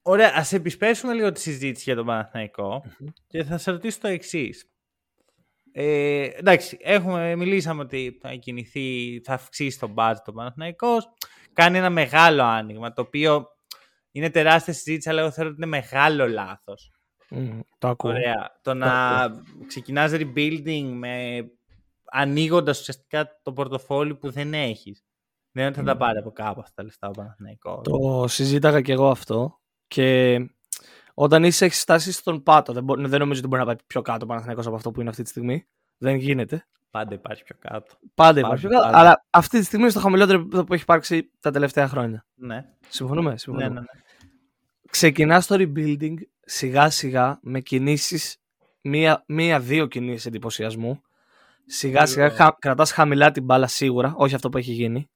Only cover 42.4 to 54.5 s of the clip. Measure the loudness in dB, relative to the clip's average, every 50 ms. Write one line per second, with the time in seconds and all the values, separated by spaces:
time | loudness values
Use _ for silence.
42.4 | -14 -12 -12 -12 -14 _ _ _ _ _ -10 -10 -6 -4 -2 -2 -2 -2 -4 -6
43.4 | -10 -8 -6 -6 -4 -6 -6 -8 -12 -18 -20 _ _ _ _ _ -20 _ _ _
44.4 | _ _ _ _ _ _ _ _ _ _ 0 4 4 4 4 4 2 4 4 4
45.4 | 4 4 2 2 2 0 0 -4 -2 -2 -4 -4 -4 -8 -8 -10 -14 _ _ _
46.4 | _ -12 -8 -6 -6 0 4 4 4 4 2 -2 -4 -2 0 2 0 0 0 _
47.4 | _ -8 -8 -8 -6 -4 -2 -2 2 0 0 0 -2 -4 -4 -6 -6 -8 -12 _
48.4 | _ _ _ _ _ _ _ _ _ -2 0 2 4 4 2 2 _ -6 -4 -2
49.4 | 0 2 2 0 0 0 0 0 0 -2 -4 -8 -6 -6 -8 -8 -10 -10 -10 -8
50.4 | -8 -8 -8 -6 -8 -8 -6 -6 -6 -6 -6 -8 _ _ _ _ _ _ _ _
51.4 | _ _ _ _ _ _ -10 -6 -4 0 4 4 4 4 4 2 2 2 6 6
52.4 | 6 6 6 _ -2 -2 2 2 2 2 4 2 2 2 4 6 6 6 4 2
53.4 | 0 2 4 4 4 0 -2 -2 -2 0 0 0 0 -2 0 0 0 0 0 -2
54.4 | -4 -4